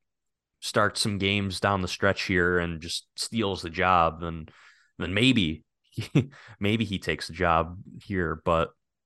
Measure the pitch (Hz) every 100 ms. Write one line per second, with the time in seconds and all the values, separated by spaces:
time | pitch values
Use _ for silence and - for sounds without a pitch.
0 | _ _ _ _ _ _ - 120 104 -
1 | 113 101 98 101 98 90 101 98 90 -
2 | 101 92 - 92 87 90 85 82 82 -
3 | - - - 117 101 92 90 80 90 90
4 | 82 80 85 82 78 - - _ _ -
5 | 87 95 127 117 82 80 _ _ _ -
6 | - 147 - - - - 101 110 104 92
7 | - 80 - 80 87 82 82 90 - -
8 | - 98 85 78 - 82 - _ _ _